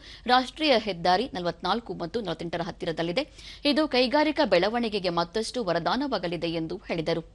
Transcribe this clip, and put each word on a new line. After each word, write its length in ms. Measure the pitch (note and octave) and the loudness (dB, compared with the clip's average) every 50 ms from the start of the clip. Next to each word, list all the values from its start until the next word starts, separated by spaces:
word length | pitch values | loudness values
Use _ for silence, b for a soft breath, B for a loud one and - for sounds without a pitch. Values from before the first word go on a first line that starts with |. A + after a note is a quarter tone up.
| B B B B B | B B B B B
ರಾಷ್ಟ್ರೀಯ 480 | A3+ B3 B3+ B3+ - - - D#4 D4+ B3 G#3+ | 4 4 4 4 2 -4 0 2 4 4 4
ಹೆದ್ದಾರಿ 500 | A3 G#3 F#3 E3+ E3 F3+ F#3 F#3+ B3 - - | 4 0 -4 0 2 2 4 4 2 -2 -4
ನಲವತ್ನಾಲ್ಕು 600 | F#3 F3 E3+ E3 - F#3 F3+ G3+ A#3 - - F3 | -4 -4 -4 -4 -2 -2 -2 -2 -2 -4 -8 -10
ಮತ್ತು 260 | E3+ F3 D#3+ - E3 | -8 -8 -6 -4 -4
ನಲವತ್ತೆಂಟರ 460 | - F3 D#3+ - E3+ E3+ - E3+ E3 - | -4 -4 -6 -6 -6 -6 -6 -6 -6 -6
ಹತ್ತಿರದಲ್ಲಿದೆ. 560 | - - - E3+ D#3+ E3+ E3 F3 F3 B3+ D4 - B B B B B B B | -8 -8 -6 -4 -2 -2 -2 -2 -2 -2 -4 -6 B B B B B B B
ಇದು 200 | D4 C#4+ D4+ D#4 D4 | 2 2 2 2 2
ಕೈಗಾರಿಕಾ 580 | C4+ B3 C4 A#3 C#4+ D4+ D4+ D#4 D4+ D#4+ D4 G3+ F#3 | 2 2 2 4 4 4 4 4 2 2 2 4 4
ಬೆಳವಣಿಗೆಗೆ 600 | E3+ F#3 G#3+ A3+ A#3+ A#3 G#3+ G#3 G3+ F3+ F3 E3+ E3+ | 4 4 4 0 0 -2 -2 -2 -2 -2 0 0 0
ಮತ್ತಷ್ಟು 440 | E3+ F3 - A3 A3+ - - B3+ A3+ | 0 0 -2 -6 -4 -4 -4 -4 -2
ವರದಾನವಾಗಲಿದೆ 840 | F3 E3 E3+ D#3+ F3 G3 B3 D4 C4+ B3 F#3 F3+ F3 F3 D#3+ E3+ E3 E3 | 0 0 0 0 0 0 0 -2 -2 -2 -2 -4 -4 -4 -2 -4 -2 -2
ಎಂದು 260 | E3 D#3+ D#3+ F3 G3+ - | -2 -4 -4 -6 -8 -6
ಹೇಳಿದರು. 400 | - G3+ E3 D#3 E3+ E3 E3 - - - | -6 -4 -2 0 -2 -2 -2 -4 -10 -16